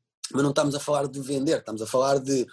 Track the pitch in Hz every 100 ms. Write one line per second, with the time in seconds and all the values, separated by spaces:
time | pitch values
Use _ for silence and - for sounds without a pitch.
0 | _ _ - 135 143 147 147 143 - 147
1 | 143 135 131 139 143 139 - 107 110 131
2 | 135 139 131 135 117